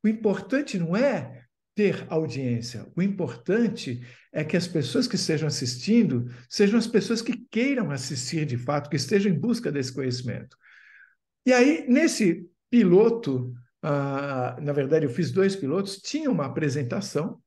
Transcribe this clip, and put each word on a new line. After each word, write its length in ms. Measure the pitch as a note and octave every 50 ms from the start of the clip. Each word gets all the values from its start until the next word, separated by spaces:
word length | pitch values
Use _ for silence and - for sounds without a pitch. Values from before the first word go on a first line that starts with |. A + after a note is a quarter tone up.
| -
O 20 |
importante 720 | G#3+ A3 G#3+ - G#3+ F#3 D3+ - - C4 C4+ C#4+ - - F#3
não 160 | E3+ D#3+ F3
é 520 | G#3+ C4 C#4+ A#3 E3+ B2+ A#2+ - - - _ _ _ _ _ _
ter 320 | - G#3 F#3+ - - - -
audiência. 800 | E3 D#3+ D#3+ C#3+ A#2 C3+ C3+ B2 A#2+ A2+ - - - G#2+ G2+ - -
O 80 | E3
importante 1040 | F#3 G3+ G3 - E3+ B2 - - - - F#3 A#3 A#3+ G#3 - - - C#3 A#2+ A#2+ - - - - _ _
é 120 | - D#3 D#3
que 120 | - -
as 120 | F3 E3+ -
pessoas 400 | - E3 C3 - - C#4 A#3+ -
que 80 | -
estejam 320 | F3 - - D#3+ C#3 D#3 D3
assistindo 760 | - - C3+ A#2+ - - - G3 A3 A#3+ G#3+ D#3+ C3 A#2+ A#2+ - - - - _
sejam 300 | - - G#3 G3 A3+ A#3
as 80 | A3+
pessoas 360 | - - G#3 - - A#3 A3
que 240 | - - - - - _
queiram 400 | - A3 B3 C#4 C#4+ B3+ G3+ C#3+
assistir 540 | C#3+ B2+ - - D#3 B2 - - E3+ D#3+ C#3
de 140 | - A#2+ A#2+
fato, 320 | - - D3 D3 C#3+ -
que 60 | E3
estejam 360 | C#3 - - A3 G3+ G3+ G#3
em 60 | F3 C3+
busca 340 | D3+ A#3+ A#3 - - -
desse 200 | - C#3+ C3 B2+
conhecimento. 640 | - D3 C3 B2+ A#2+ B2 B2 B2+ B2 - - - _ _ _ - - - - - - - - _ _ _ _ _ _ _ _
E 80 | B3
aí, 340 | B3+ B3 B3 C#4+ D#4+ E4 - B3+
nesse 600 | A#3+ D4 E4 D#4 - - A3 F3+ E3 - - - _ _ _ _
piloto, 840 | - A#3+ G#3 F3+ F3 F#3+ A3+ A3+ A3+ - - C#3+ C3+ B2 B2 B2+ B2 - - _ _ _
ah, 760 | - D3+ C#3+ C#3+ C#3 C#3 C#3 C#3 C#3+ C#3+ C3+ B2+ B2 B2+ B2 -
na 100 | D3 C#3+
verdade, 320 | C#3+ D3 C3+ C3 D#3+ D#3+ D3+
eu 60 | C#3
fiz 220 | B2 - E3+ B2+
dois 240 | A#2+ F#3+ F#3+ G3 G3
pilotos, 420 | - D3 C3 D3+ F#3+ G3 G3 - -
tinha 320 | - - - D4+ D#4+ C#4
uma 160 | A3+ D#3+ C#3+
apresentação 960 | C3 B2 - D#3 C#3+ B2 - C3 A#2+ - G3+ G3 - - C#3+ D#3+ - - - _